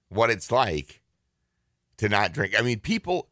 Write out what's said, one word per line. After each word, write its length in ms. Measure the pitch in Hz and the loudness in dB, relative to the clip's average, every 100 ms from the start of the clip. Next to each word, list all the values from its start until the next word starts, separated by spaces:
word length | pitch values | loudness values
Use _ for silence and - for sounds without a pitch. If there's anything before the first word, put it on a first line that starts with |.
| _ | _
what 220 | 98 117 | 0 2
it's 220 | 107 - | 0 0
like 480 | 117 120 78 67 - _ _ _ _ _ _ _ _ _ - | 0 2 -2 -6 -14 _ _ _ _ _ _ _ _ _ -4
to 120 | 110 | 0
not 240 | 104 101 | 2 0
drink. 220 | 143 98 107 | -2 -2 0
I 40 | |
mean, 180 | 120 117 | 0 -2
people, 480 | - 226 - 180 - | -2 -4 -2 -4 -6